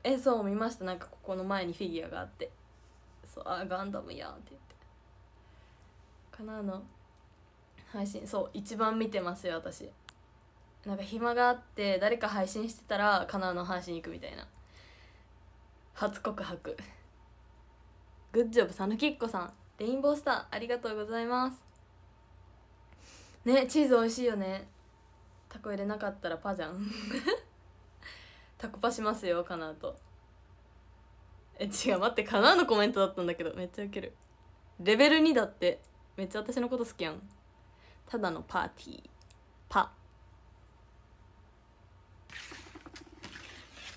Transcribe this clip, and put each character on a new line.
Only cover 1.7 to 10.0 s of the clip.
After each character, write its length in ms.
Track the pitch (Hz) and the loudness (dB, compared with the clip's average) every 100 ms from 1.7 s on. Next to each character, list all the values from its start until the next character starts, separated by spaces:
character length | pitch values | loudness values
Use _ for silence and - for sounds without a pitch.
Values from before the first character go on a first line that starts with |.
フ 60 | 170 | -4
ィ 100 | 185 | -4
ギ 100 | 165 | -6
ュ 60 | 165 | -8
ア 20 | |
が 120 | 170 | -10
あ 40 | |
っ 40 | - | -10
て。 220 | - - - - - - - - - - | -12 -14 -14 -20 -20 -20 -20 -20 -20 -18
そ 160 | - | -10
う、 20 | - | -6
「あ、 200 | 180 190 | -6 -4
ガ 160 | 185 | -6
ン 100 | 196 | -4
ダ 80 | 202 | -8
ム 120 | - | -10
や」 180 | - 78 | -12 -12
っ 60 | - | -14
て 100 | - | -20
言 80 | 277 | -20
っ 40 | |
て。 120 | - - - - - - - - - - - - - - - - - | -20 -20 -20 -20 -20 -20 -20 -20 -20 -20 -20 -20 -20 -20 -20 -20 -20
カ 120 | - | -14
ナ 180 | 214 220 | -10 -6
ウ 40 | |
の 180 | 202 190 - - - - - - - _ - - - | -6 -6 -12 -20 -20 -20 -20 -20 -20 _ -20 -20 -10
配 140 | 208 202 | -6 -4
信、 200 | 214 185 | -4 -4
そ 180 | 202 | -4
う、 60 | - | -4
一 220 | 208 202 220 | -6 -6 0
番 220 | 220 220 | 2 2
見 120 | 220 | 0
て 100 | 202 | 0
ま 160 | 175 190 | -2 -4
す 100 | 180 | -4
よ、 100 | 165 | -4
私。 340 | 165 - - - | -6 -10 -14 -18